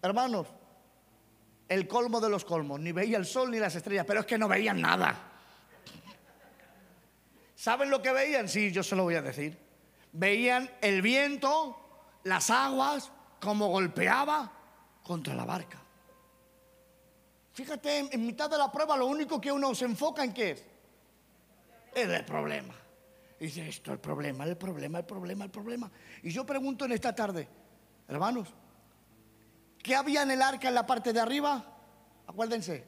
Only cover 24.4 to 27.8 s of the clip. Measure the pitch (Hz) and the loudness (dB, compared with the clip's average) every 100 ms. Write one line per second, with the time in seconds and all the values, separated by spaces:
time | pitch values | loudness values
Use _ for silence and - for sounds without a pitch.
24.4 | 147 175 190 156 143 170 175 196 180 196 | -6 -6 -6 -6 -6 -6 -8 -10 -8 -8
25.4 | 202 214 208 240 220 - - - 170 175 | -10 -10 -10 -8 -10 -16 -20 -14 -8 -6
26.4 | 262 277 269 262 269 233 247 233 208 175 | -4 -4 -4 -4 -2 0 -2 -2 -2 -4
27.4 | 143 - - - | -8 -16 -20 -20